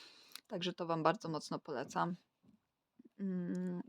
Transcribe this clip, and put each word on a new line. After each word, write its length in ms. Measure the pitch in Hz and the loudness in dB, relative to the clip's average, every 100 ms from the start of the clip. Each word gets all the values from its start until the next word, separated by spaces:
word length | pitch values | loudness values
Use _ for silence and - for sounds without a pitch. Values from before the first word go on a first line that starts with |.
| - - - - - | -18 -20 -20 -20 -8
Także 260 | 180 180 | -4 -2
to 140 | 180 170 | -2 0
wam 160 | 165 | 4
bardzo 260 | 156 208 170 | 6 4 2
mocno 300 | 156 - 156 | -4 -4 -8
polecam. 580 | - 131 135 - 170 175 _ _ - - _ _ _ - - - | -4 -4 -2 0 0 0 _ _ -20 -20 _ _ _ -20 -20 -6
Mm, 640 | 196 185 175 185 180 180 | -2 -2 0 -2 -2 -4